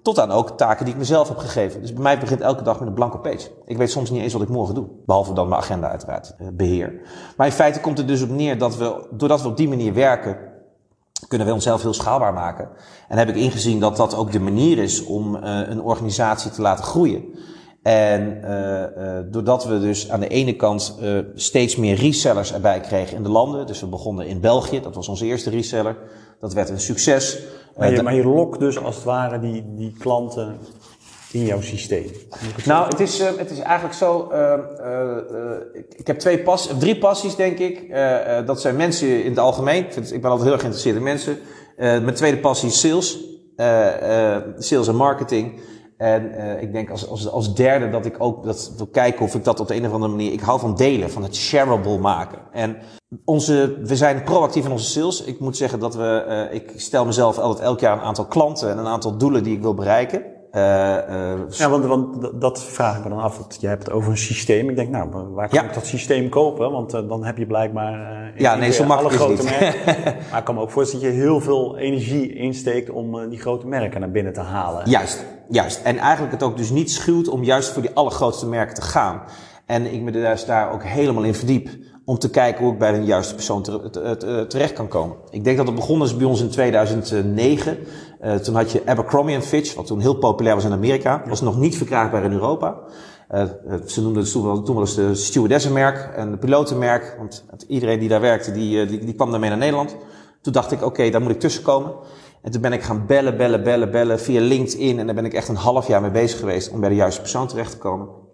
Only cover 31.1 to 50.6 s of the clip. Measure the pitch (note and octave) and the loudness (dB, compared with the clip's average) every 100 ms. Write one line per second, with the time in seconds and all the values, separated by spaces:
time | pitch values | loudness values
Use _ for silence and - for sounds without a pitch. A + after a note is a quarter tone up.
31.1 | - - A#2+ A2+ G2+ G2+ G2+ - F#2 - | -20 -8 -2 0 0 -4 -8 -2 -2 -2
32.1 | - - - A2 G#2+ C#3+ D#3 E3+ E3+ G3 | -12 -18 -12 -10 -4 2 4 4 0 0
33.1 | - F#3+ F#3 F#3 C#3+ - F3 E3+ - F3+ | 2 -2 -2 -8 -8 0 0 -2 0 2
34.1 | E3+ E3 D3 D3 C#3+ C#3 - B2 B2+ B2+ | 2 0 0 2 2 -2 -12 -8 -4 -4
35.1 | A#2+ A2 A2+ A#2 A2 - - - - - | -4 -8 -10 -8 -8 -10 -18 -20 -10 -4
36.1 | - F#3 E3+ F3 F#3 - C3 D#3+ A3 G3 | 0 2 2 2 2 0 0 2 4 2
37.1 | G3 G3 - F#3 F3 F#3 F3 - C3+ C3+ | 2 -4 0 0 0 -4 -4 -6 0 2
38.1 | B2+ - A#2+ A2+ C3+ C#3+ B2+ E3+ E3 C#3 | 2 0 -2 -2 -2 0 2 0 2 2
39.1 | B2 A2 A#2+ B2+ B2+ C3+ F3 F3+ - A2 | 2 2 4 2 2 2 0 0 -8 -6
40.1 | B2 B2 A#2+ B2 C#3 A#2+ G2+ B2+ A2 C3+ | -2 0 4 4 4 0 0 0 0 0
41.1 | C#3+ D3+ D3 - - - - B2 A#2 A#2 | -2 -4 -6 -10 -20 -20 -2 2 2 2
42.1 | B2 D3+ B2+ C#3+ B2+ B2 - E3 E3 F3+ | 2 2 4 2 2 0 2 4 2 0
43.1 | - - - _ - A#2+ A2+ G2+ - G#2 | -8 -14 -18 _ -2 2 4 4 2 0
44.1 | A2+ A2 G#2 G#2+ - - C#3 A#2 A2+ C#3 | 4 4 0 -4 -10 0 2 4 4 4
45.1 | C3+ C#3 A2+ A#2 - - - - _ A2+ | 2 0 -2 -2 -10 -20 -20 -20 _ 2
46.1 | A2 A2 A2+ G#2 G2 G#2+ A2 G#2+ G#2+ - | 2 0 -8 -8 -6 -6 -6 -6 -8 -8
47.1 | G#2+ G#2+ B2 G#2+ G2 B2+ C3+ A#2 A2+ A2 | -8 -4 -2 -2 4 4 4 2 -2 -4
48.1 | - A#2+ - A2 G#2+ - A2 G#2 C3 B2 | -2 -2 -2 -6 -6 -8 -10 -2 2 2
49.1 | B2 A2 A#2 - A2 G#2+ A2+ A#2 A2 A2 | 2 -2 0 0 0 0 -2 0 0 -2
50.1 | G#2 G#2 G#2 G#2 C3 | -2 -2 -2 0 0